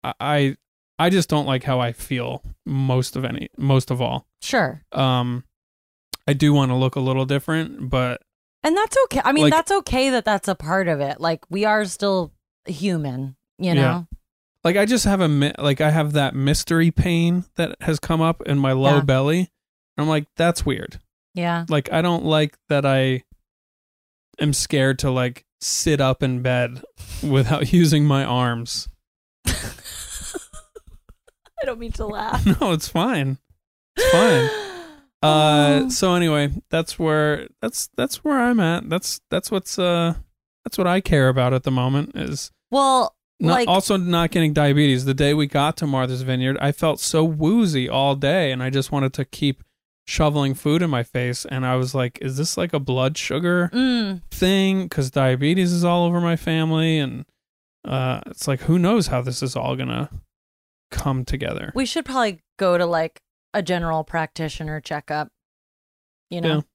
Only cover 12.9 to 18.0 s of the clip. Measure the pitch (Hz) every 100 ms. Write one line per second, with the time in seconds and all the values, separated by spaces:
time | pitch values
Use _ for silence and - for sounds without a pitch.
12.9 | 170 143 127 135 131 _ _ 180 160 135
13.9 | 175 170 - _ _ _ _ 170 190 208
14.9 | 247 202 196 165 143 143 - 147 135 151
15.9 | 156 147 147 139 135 139 143 - 165 165
16.9 | - 185 170 170 180 - - 165 - -
17.9 | 151